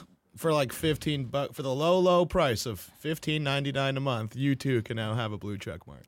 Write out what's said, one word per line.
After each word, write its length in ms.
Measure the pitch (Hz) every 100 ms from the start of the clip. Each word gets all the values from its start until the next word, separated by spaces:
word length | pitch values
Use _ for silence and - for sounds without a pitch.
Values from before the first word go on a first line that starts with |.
| - _ _ -
For, 160 | 165
like, 180 | 151 131
fifteen 540 | - 160 151 160 143
buck, 300 | 120 143 135
for 80 | -
the 120 | 135
low, 240 | 131 165 185
low 280 | 180 175 180
price 400 | 185 147 107 127
of 120 | 98
fifteen 640 | - - 151 160 - 151
ninety-nine 540 | 143 139 143 135 135 135
a 40 |
month, 360 | 139 117 110 127
you 180 | 139
too 280 | 131 139 123
can 140 | 110 113
now 180 | 110
have 180 | 113 110
a 60 | 104
blue 180 | 104 101
check 300 | - 85 -
mark. 180 | 69